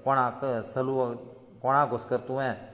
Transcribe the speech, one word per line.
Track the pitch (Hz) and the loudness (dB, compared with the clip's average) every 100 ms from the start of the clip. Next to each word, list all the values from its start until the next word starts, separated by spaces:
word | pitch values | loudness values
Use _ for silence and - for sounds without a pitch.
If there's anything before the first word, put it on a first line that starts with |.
कोणाक | 131 135 123 117 135 117 104 | 2 4 2 0 -2 -2 -2
सलव, | 131 131 135 123 120 - - - - | -2 0 2 0 -2 -12 -18 -20 -4
कोणा | 131 139 139 | 2 4 4
घोस्कर | 120 - 123 | 0 -2 -2
तुवें | - 131 131 98 - | -2 -4 -2 -4 -10